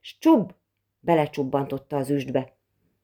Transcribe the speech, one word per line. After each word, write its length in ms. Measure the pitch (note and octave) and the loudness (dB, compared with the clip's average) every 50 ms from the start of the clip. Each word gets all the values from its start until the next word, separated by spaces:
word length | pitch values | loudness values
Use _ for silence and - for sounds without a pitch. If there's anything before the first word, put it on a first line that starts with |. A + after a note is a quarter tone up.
s 180 | - - - - | -20 -20 -10 0
csubb, 360 | - D#4+ E4 A#3 F3 - - _ _ _ _ _ _ _ _ _ | 4 4 4 4 4 -2 -8 _ _ _ _ _ _ _ _ _
belecsobbantotta 960 | - - E3+ D#3+ D3 D3 - D3 C3+ C3 C#3 C#3 C#3 C#3 C3+ C3+ - - D3+ | 0 2 2 2 2 0 -2 -6 -6 -2 -2 -4 -4 -4 -8 -10 -8 -6 -6
az 140 | C#3 C3 C3 | -4 -2 -2
üstbe. 420 | C#3+ C#3+ B2+ C3+ B2 C3 B2+ - _ _ _ _ _ _ _ _ _ _ | -2 -4 -4 -2 -4 -4 -4 -6 _ _ _ _ _ _ _ _ _ _